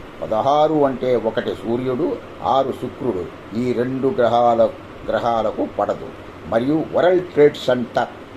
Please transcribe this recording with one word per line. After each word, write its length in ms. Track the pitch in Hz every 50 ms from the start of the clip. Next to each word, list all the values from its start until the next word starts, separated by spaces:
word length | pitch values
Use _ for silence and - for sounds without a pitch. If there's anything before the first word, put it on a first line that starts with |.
| - - - -
పదహారు 640 | - - 110 107 104 135 147 151 156 156 156 151 143
అంటే 300 | 135 127 110 127 127 123
ఒకటి 400 | 113 107 110 107 120 104 107 90
సూర్యుడు, 640 | - 98 110 117 127 127 131 127 120 170 - 233 - - - - - -
ఆరు 280 | 104 127 135 135 131
శుక్రుడు. 840 | - - 131 117 - - 131 123 95 90 85 - - - - - 98 113
ఈ 140 | 123 123 117
రెండు 340 | 113 123 131 131 131 135
గ్రహాల, 640 | 135 117 123 120 110 117 120 120 120 117 113 113 101 - - - - - - - -
గ్రహాలకు 580 | 110 107 117 120 117 113 110 107 - - 302 - - -
పడదు. 280 | 101 104 95 - - - - - - - - - - -
మరియు 360 | 107 117 123 139 156 160 - - 76
వరల్డ్ 320 | 113 151 180 185 170 175
ట్రేడ్ 320 | - - 147 147 147 147
సెంటర్ 500 | - - 131 123 123 113 - - 127 117 - - - - - -